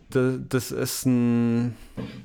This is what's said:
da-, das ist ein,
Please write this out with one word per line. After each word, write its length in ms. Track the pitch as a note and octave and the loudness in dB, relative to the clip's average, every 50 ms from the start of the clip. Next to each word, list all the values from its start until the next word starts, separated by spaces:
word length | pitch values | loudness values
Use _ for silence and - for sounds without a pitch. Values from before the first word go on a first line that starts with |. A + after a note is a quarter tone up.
| - - | -8 -2
da-, 280 | - C3 B2+ C3 C3 | 0 2 2 2 0
das 340 | C3 B2+ - C3 B2+ - - | -2 -4 -2 -2 -2 -2 -2
ist 340 | - A#2+ B2+ - - - - | -4 -4 -4 -4 -4 0 2
ein, 680 | C3 B2+ A#2+ A#2+ A#2+ A#2 A#2 A#2+ A#2 A#2 A#2 A#2+ B2 A#2 - - - - - - - - - | 2 4 4 4 4 4 4 4 2 2 2 0 -2 -4 -8 -14 -16 -12 -12 -12 -12 -12 -16